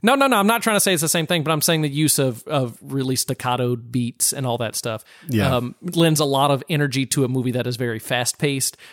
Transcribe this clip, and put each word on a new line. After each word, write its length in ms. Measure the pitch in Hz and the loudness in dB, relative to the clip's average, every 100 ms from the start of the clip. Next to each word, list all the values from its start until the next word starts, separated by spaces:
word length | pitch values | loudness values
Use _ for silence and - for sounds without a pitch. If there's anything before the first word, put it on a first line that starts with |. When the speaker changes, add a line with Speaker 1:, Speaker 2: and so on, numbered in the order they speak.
Speaker 1:
No, 120 | 214 277 | 4 4
no, 100 | 277 | 4
no. 100 | 233 | 4
I'm 120 | 196 | 4
not 160 | 233 | 2
trying 100 | 226 | 2
to 60 | 208 | 2
say 120 | 202 | 2
it's 80 | 185 | 0
the 60 | 160 | 0
same 200 | 175 160 | -2 0
thing, 160 | 175 | 0
but 80 | 147 | 0
I'm 80 | 156 | 0
saying 220 | - 160 | 2 2
the 60 | 151 | 0
use 300 | 139 156 - | 0 2 2
of, 240 | 131 113 - | 0 -2 -4
of 280 | 147 127 - | -2 -2 -6
really 320 | 139 135 131 | -8 -4 -2
staccato 640 | 127 - 127 127 123 123 120 | -2 -4 -4 -2 0 0 -2
beats 560 | 117 123 120 - - | -4 -4 -4 -2 -4
and 120 | 135 | -2
all 140 | 127 120 | -4 -2
that 160 | 113 | -4
stuff, 300 | - 120 110 - - - | -6 -6 -8 -10 -20 -2
Speaker 2:
Yeah. 260 | 113 135 | 0 2
Speaker 1:
um, 220 | 127 123 - | 0 -2 -8
lends 380 | 175 170 165 151 | -6 2 4 4
a 60 | |
lot 260 | 151 135 143 | 2 2 2
of 140 | 139 - | 2 0
energy 380 | 156 143 127 131 | -2 0 -2 -2
to 160 | - | 0
a 40 | 131 | 0
movie 240 | 131 123 | 0 -2
that 160 | 123 120 | -2 -4
is 80 | 117 | -4
very 240 | 123 110 | -4 -4
fast-paced, 760 | - 123 123 - 147 135 - - - | -2 -2 -2 -2 -2 -2 -4 -8 -20